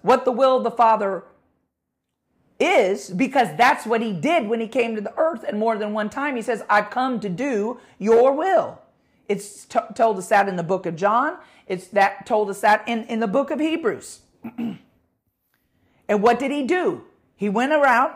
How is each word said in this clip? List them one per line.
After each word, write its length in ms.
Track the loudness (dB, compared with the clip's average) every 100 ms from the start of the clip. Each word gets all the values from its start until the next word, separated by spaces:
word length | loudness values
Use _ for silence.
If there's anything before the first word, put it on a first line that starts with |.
what 220 | 2 2
the 60 | 2
will 260 | 2 2 2
of 60 |
the 80 | 0
Father 540 | 2 4 4 0 -6 -10 _ _ _ _ _ _ _ _ _ _ _ _ _
is, 480 | 2 4 2 0 -6
because 400 | -2 0 2 0 2
that's 300 | 2 2 0
what 160 | -2
he 100 | -2
did 340 | -2 0 0 0
when 140 | -4
he 80 | -2
came 260 | -2 -2
to 60 | -4
the 160 | -6 -2
earth. 260 | -2 -2 -6
And 100 | -2
more 200 | -2 -2
than 160 | -4
one 160 | -4 -6
time, 260 | -4 -6 -4
he 60 |
says, 200 | -4 -6 0
"I've 220 | 0 2
come 280 | -2 -2 -2
to 100 | -4
do 500 | -4 -2 -2 -4 -6 -16 _
your 360 | 4 6 6
will." 440 | 2 2 2 0 -6 _ _ _ _ -6
It's 360 | -6 -6 -18
t-, 140 | -4 -4 -4
told 240 | 0 0 0
us 100 | 0
that 180 | 2 2
in 100 | -2
the 60 |
book 220 | -2 -4
of 100 | -4
John. 440 | -2 0 2 0 -4 -14 _ -8
It's 200 | -8 -4
that 380 | 2 2 0 -2
told 240 | -2 0
us 100 | 0
that 260 | 2 2 0
in, 180 | -6
in 160 | -4 -4
the 80 | -2
book 220 | -2 -2
of 100 | -2
Hebrews. 600 | -2 -2 -2 -4 -10 -20 _ _
<clears throat> 320 | -16 -8 -8 -8 _ _ _ _ _ _ _ _ _ _ _ _ -2
And 140 | 2
what 180 | 4 2
did 100 | 0
he 140 | -2
do? 400 | 0 0 0 -4 -10 _ _ _
He 120 | -4
went 240 | -2 0
around 400 | 2 4 4 2